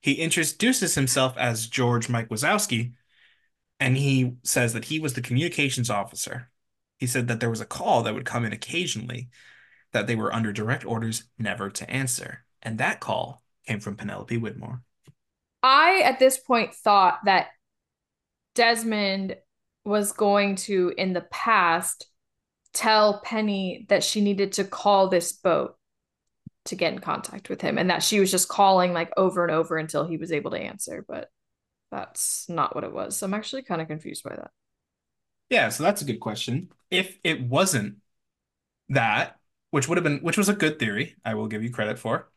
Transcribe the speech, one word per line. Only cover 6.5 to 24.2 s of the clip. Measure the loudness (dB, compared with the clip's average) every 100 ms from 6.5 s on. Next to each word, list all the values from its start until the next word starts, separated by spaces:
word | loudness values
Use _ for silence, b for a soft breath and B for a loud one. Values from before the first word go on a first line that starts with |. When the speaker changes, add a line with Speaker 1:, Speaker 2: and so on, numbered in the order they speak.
| _ _ _ _ _
Speaker 1:
He | -4
said | -2 -2
that | -2
there | -2
was | -4
a | -8
call | -6 2 2
that | 2
would | -4 -4
come | -4
in | -4
occasionally | -6 -6 -4 -4 -6 -8 -10 -12 b b b b b b
that | -2 0
they | 0
were | 0
under | 0 -2
direct | -2 -2 -2 -2
orders | -4 -4 -6 -10 _
never | -6 -4 -6
to | -8 -6
answer, | -4 -4 -4 -8 -14 _ _
and | -10 -4
that | -2 -4
call | -4 -4 -4 -10 _ _ -6
came | -6
from | -6 -10
Penelope | -10 -10 -4 -4
Widmore. | -4 -10 -12 -12 _ _ _ _ _ _ _ _
Speaker 2:
I, | 6 8 8 6
at | 4 6
this | 4 4
point, | 0 0 0
thought | -2 4 6 6 4 2
that | 2 2 _ _ _ _ _ _ _ _ _ _ 2
Desmond | 4 4 0 0 0 -2 -4 -8 _ _ _ _ -2
was | 0 0
going | 0 4 4 2 -2
to, | -2 0 0 0
in | -2
the | -2
past, | -6 -6 2 4 4 2 0 -8 -14 _ _ _ _ _ _
tell | -2 4 6 6 2
Penny | -4 -2 0 0 -4 -6 0
that | 2
she | 2 2